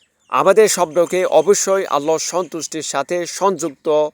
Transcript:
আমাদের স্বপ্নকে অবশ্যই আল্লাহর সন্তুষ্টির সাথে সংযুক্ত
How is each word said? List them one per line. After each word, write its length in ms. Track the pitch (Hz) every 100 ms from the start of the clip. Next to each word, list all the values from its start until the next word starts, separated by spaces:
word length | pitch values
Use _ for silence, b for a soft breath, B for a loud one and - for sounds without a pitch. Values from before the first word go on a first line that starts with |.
| _ _ -
আমাদের 400 | 127 156 196 208
স্বপ্নকে 560 | - 175 151 170 180
অবশ্যই 600 | 180 151 156 202 - 190 180
আল্লাহর 320 | 143 147 160
সন্তুষ্টির 640 | - 170 175 170 143 156
সাথে 440 | 143 143 139 175 165
সংযুক্ত 840 | - 190 175 160 135 - 151 151